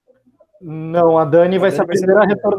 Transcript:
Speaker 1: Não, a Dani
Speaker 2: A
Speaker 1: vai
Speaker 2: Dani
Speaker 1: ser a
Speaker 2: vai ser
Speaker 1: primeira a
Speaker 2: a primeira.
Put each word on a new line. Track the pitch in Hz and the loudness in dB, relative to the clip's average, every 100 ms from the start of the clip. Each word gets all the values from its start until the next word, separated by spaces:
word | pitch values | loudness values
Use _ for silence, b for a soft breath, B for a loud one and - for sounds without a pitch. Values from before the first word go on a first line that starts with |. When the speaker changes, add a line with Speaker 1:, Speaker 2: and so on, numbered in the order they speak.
| _ _ _ _ _ _ | _ _ _ _ _ _
Speaker 1:
Não, | 170 156 160 170 170 160 | -16 -12 -6 0 2 2
a | |
Dani | 156 165 180 185 | 2 2 2 0
Speaker 2:
A | |
Speaker 1:
vai | 190 | 0
Speaker 2:
Dani | - | -2
Speaker 1:
ser | |
a | 175 | -4
Speaker 2:
vai | 185 | -2
ser | 185 | 2
Speaker 1:
primeira | 196 | 2
a | |
Speaker 2:
a | 196 | 2
primeira. | 196 208 | 0 -2